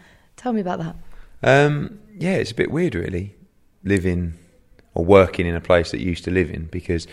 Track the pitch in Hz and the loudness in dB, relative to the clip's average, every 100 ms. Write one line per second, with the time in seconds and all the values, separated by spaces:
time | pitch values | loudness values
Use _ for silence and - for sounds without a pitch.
0 | - _ _ - 254 220 175 180 165 - | -20 _ _ -10 -4 -4 -4 -6 -8 -12
1 | - - - - 120 139 147 147 147 - | -16 -18 -18 -2 4 4 4 0 -6 -12
2 | - 190 165 180 - 113 - 156 175 85 | -18 -6 -2 -2 -2 -4 -2 -2 -2 -2
3 | - 90 101 - _ _ _ _ 95 98 | -4 -6 -8 -14 _ _ _ _ 0 0
4 | 90 87 87 82 _ _ _ _ _ 82 | 0 -2 -4 -8 _ _ _ _ _ -2
5 | 85 98 90 - 87 85 - 87 80 - | 6 8 8 2 -2 -2 2 2 2 -4
6 | 92 85 - 90 78 - 80 90 - 85 | -4 -6 -2 0 -2 -4 -10 -10 -4 -4
7 | - | -6